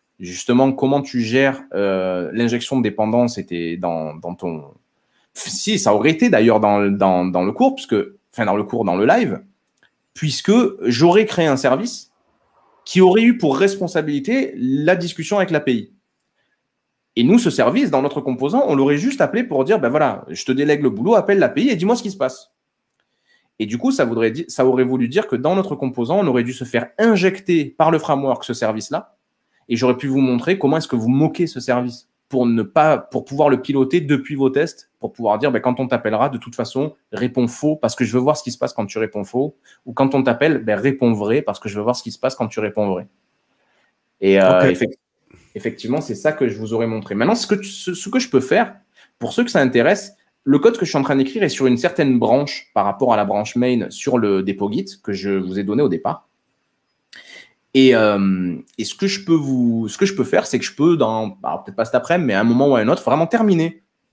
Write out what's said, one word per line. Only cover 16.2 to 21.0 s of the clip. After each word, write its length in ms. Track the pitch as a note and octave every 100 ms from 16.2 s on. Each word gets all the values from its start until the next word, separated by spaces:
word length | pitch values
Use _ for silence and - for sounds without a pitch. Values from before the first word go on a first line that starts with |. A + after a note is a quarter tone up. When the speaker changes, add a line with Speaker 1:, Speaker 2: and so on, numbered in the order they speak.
| _ _ _ _ _ _ _ _ _ -
Speaker 1:
Et 80 |
nous, 140 | B2 A#3
ce 100 | F#3+
service, 420 | - A#2 A3 B3
dans 120 | C#3
notre 180 | C#3 D3+
composant, 440 | C#3 B2 C#3 A#3 C#4
on 60 |
l'aurait 240 | C#3 C3+ C#3+
juste 240 | A3+ C#4
appelé 200 | D3+ A3+
pour 220 | B3 C3+
dire, 140 | C3+ G#3+
ben 80 | B2
voilà, 380 | D3+ C#3+ G2 -
je 160 | D#2+
te 80 | -
délègue 300 | C3 D3 D3
le 80 | -
boulot, 240 | C#3+